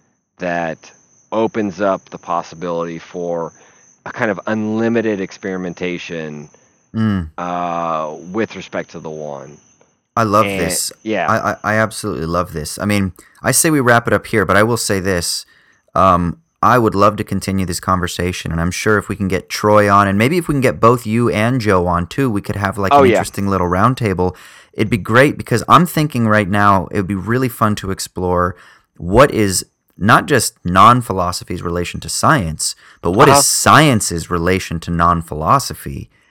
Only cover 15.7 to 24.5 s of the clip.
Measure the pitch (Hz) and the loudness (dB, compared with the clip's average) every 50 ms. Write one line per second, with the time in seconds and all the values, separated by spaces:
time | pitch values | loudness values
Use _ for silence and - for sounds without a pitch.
15.7 | _ _ _ _ _ - 92 95 90 87 87 85 82 - _ _ _ _ - 104 | _ _ _ _ _ 4 4 6 4 4 2 -2 -4 -8 _ _ _ _ 2 4
16.7 | 120 127 113 104 87 98 101 107 104 101 104 - 101 95 - - 95 98 92 85 | 4 4 4 2 2 4 2 2 2 0 -4 -4 -6 -4 -4 -2 -2 -2 -2 -4
17.7 | 87 - - - 92 90 87 87 - - 87 90 90 - - 85 82 85 85 90 | -4 -4 -2 0 0 0 0 -4 -4 -4 -4 -4 -4 -4 -6 -4 -2 -2 -2 -2
18.7 | 85 - - 110 107 101 - - 101 - 101 92 92 87 - _ - - - 107 | -4 -2 0 2 2 2 0 -2 -4 -4 -2 -2 -2 -4 -4 _ -8 0 2 4
19.7 | 104 104 104 101 101 101 101 98 98 101 113 135 175 180 165 - 151 139 120 120 | 6 6 6 6 6 6 4 4 2 2 2 2 2 0 0 -2 -2 0 0 0
20.7 | 76 76 - 117 123 120 - 107 110 117 120 107 76 104 107 117 131 131 104 107 | 0 4 4 4 4 2 0 -2 0 0 0 2 2 0 0 0 0 0 0 2
21.7 | 95 92 87 90 85 85 87 - - - 139 127 104 101 95 - 98 98 101 95 | 2 2 2 0 0 -2 -2 -4 -4 -2 -2 -2 -2 -4 -6 -6 -6 -4 -4 -4
22.7 | 92 101 98 95 143 143 135 123 110 92 87 - - 101 101 98 98 92 90 87 | -2 -2 0 2 4 6 6 6 4 2 0 -2 -6 -4 -2 0 0 0 0 0
23.7 | 90 92 104 123 131 - 120 101 92 87 90 90 - - - - | 2 2 2 2 2 0 -2 -2 0 0 0 -2 -2 -6 -18 -20